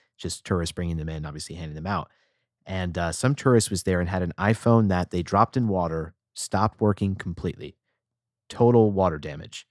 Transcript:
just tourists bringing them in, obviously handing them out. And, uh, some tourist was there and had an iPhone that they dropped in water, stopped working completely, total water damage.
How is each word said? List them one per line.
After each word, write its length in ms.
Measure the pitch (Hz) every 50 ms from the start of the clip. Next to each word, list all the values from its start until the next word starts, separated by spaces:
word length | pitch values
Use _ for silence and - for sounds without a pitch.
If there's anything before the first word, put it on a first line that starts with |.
| _ _ _ _
just 260 | - 85 - - _
tourists 280 | - 98 87 85 82
bringing 260 | - - 87 85 82 80
them 100 | 78 160
in, 160 | 80 - 78
obviously 320 | 76 73 151 - - -
handing 180 | - 160 156 151
them 100 | 156 165
out. 240 | 190 - - - _ _ _ _ _ _ _ _ _ _ _ _
And, 320 | - 95 92 92 87 78 90
uh, 120 | 85 85
some 220 | 80 - - 131 147
tourist 360 | - - 135 123 113 - -
was 140 | 101 90 -
there 160 | 95 92 87
and 80 | 90 90
had 120 | 92 92
an 120 | 90 85 - -
iPhone 500 | 95 104 113 - - 120 117 117 107 98
that 240 | 92 90 90 -
they 100 | - 90
dropped 340 | 82 - 98 101 117 - -
in 100 | 135 120
water, 460 | 107 95 92 87 82 80 80 78 80 _ _ _ _ _
stopped 440 | - - - - 95 104 107 - -
working 360 | 113 104 101 - 101 98 95
completely, 600 | - - 90 85 - - 87 - - - 73 - _ _ _ _ _ _ _ _ _ _ _ _ _ _ _
total 400 | - - 120 120 120 117 110 107
water 260 | 98 95 92 90 80 78
damage. 480 | 78 78 71 - - - - - - _